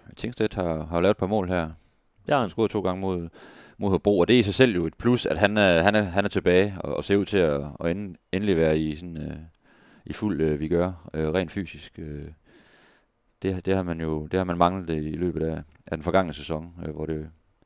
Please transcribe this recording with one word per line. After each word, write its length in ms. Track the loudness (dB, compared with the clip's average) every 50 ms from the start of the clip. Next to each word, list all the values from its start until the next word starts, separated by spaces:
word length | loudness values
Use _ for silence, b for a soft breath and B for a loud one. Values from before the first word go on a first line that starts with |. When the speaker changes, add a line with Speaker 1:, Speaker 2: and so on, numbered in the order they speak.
| B -20 -14
Speaker 1:
Tingstedt 380 | -10 -10 -8 -4 -4 -4 -2 -2
har, 300 | -4 -4 -2 -4 -4 -6
har 160 | -4 -2 0
lavet 100 | 2 2
et 60 | 2
par 100 | 0 -2
mål 220 | -2 0 -2 0 0
her. 120 | -2 -2
Speaker 2:
Det 720 | -2 -4 -8 -14 _ _ _ _ _ _ _ _ _ -2 0
har 0 |
han. 60 | 0
Speaker 1:
Han 100 | 0 -2
scorede 220 | 0 -2 -2 0
to 80 | 0 -2
gange 200 | -2 -2 -4 -2
mod, 280 | -4 -4 -4 -4 -6 -8 B B B B B B B B B -6
mod 120 | 0 0
Hobro, 280 | 0 2 4 4 4 6
og 100 | 6 6
det 60 | 6
er 60 | 6
i 20 |
sig 120 | 4 4 4
selv 200 | 4 4 4 4
jo 120 | 0 -2
et 80 | -2 -4
plus, 320 | 0 2 2 2 2 2
at 120 | -2 2 2
han 180 | 2 2 4
er, 260 | 4 4 6 6 6
han 120 | 6 6 4
er, 80 | 4
han 220 | 2 2 0 0 0
er 40 | 0
tilbage 460 | -2 0 4 4 6 6 4 2 -2 -6
og, 160 | -6 -6 -6
og 80 | -6 0
ser 120 | 0 0
ud 80 | 0 2
til 120 | 2 2
at, 260 | 2 2 2 2 -2 -4 -8 -8 -4
at 100 | -4 -4
end, 240 | -2 -4 -6 -10 -14 -16 _ _
endelig 240 | -4 -2 0 2 2
være 220 | 4 4 4 2 2
i, 180 | 0 -2 -4
sådan, 200 | -8 -10 -12 -10
øh, 200 | -10 -10 -10 -10 -12 -14 -18 _ b b b b b b b b b b
i 60 | -12
fuld, 280 | -8 -4 -2 -2 0 2
øh, 200 | 2 0 0 0
vigør, 320 | 0 0 0 0 0 0 -4 -8 -14 -10 -6
øh, 140 | -4 -2 0
rent 220 | 0 0 -2 -2
fysisk. 480 | -6 -8 -8 -8 -12 -18 -20 -20 -16 -14
Øh, 260 | -14 -12 -12 -12 -14 -14 -16 -20 b b b b b b b b b b b b b b _ _ _ _ _ _
det, 240 | -4 -4 -4 -2 0
det 80 | 0 0
har 80 | 0
man 180 | 0 -2 -4 -4
jo, 260 | -2 -2 -2 -4 -4
det 120 | -2 -2 -2
har 60 | 0
man 140 | 0 2 2
manglet 460 | 2 2 2 -2 -4 -4 -4 -4 -4
i 120 | -4 -4
løbet 260 | -2 -2 -2 -2 -2
af, 200 | -2 -2 -4 -6 -8 -12 _ _ _
af 100 | -10 -10
den 60 | -6
forgangne 300 | -2 0 2 2 2 0
sæson, 420 | -6 -10 -8 -8 -8 -8 -8 -12 -14 -12 -10
øh, 80 | -10 -8
hvor 120 | -8 -6
det, 240 | -6 -6 -6 -8 -12 -16 _ _ _ _ _ _